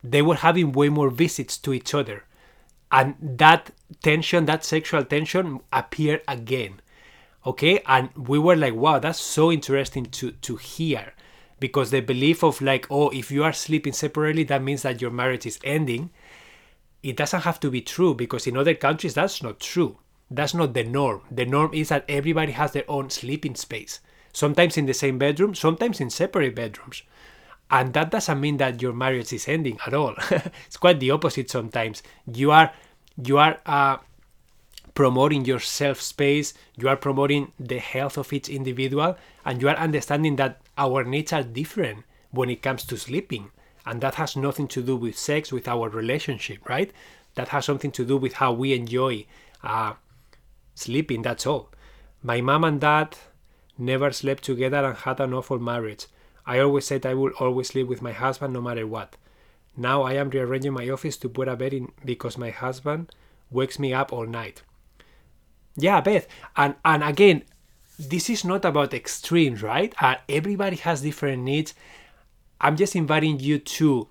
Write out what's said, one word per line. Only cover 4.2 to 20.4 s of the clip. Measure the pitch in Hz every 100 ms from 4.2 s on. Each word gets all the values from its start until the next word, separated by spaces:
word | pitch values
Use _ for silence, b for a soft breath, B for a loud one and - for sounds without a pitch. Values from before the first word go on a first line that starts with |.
| 160 175 151
that | 160
sexual | - 160 160 156
tension | 131 147 156 180 175 131 -
appeared | - 117 - 151 151 -
again. | 127 117 131 101 95 b b b b b b
Okay? | - - 147 202 -
And | 131 127 -
we | 123 143
were | 165 170
like, | 139
"Wow, | 113 147 143
that's | 147 165
so | - - 160
interesting | 160 - 139 135 139 123
to, | - 127
to | - - 117
hear." | - - 160 123 - - b b b b
Because | 135 143 120
the | 135
belief | 113 127 139 165
of, | 160 -
like, | 135 131 -
"Oh, | 143 143
if | 135 120
you | 143
are | 156
sleeping | - - 151 147
separately, | 131 151 151 151 156
that | 147 139
means | 131 139
that | 135 120
your | 120
marriage | 120 127 127 117
is | -
ending." | - 151 147 117 170 B B B B B B B _ _
It | 139 120
doesn't | 147 185
have | 170 160
to | 143
be | 123
true, | - - 180
because | 131 120 127 -
in | 123
other | 147
countries, | 160 139 160 175
that's | - 190 -
not | 120 104
true. | - 170 139 - _ _ _
That's | 127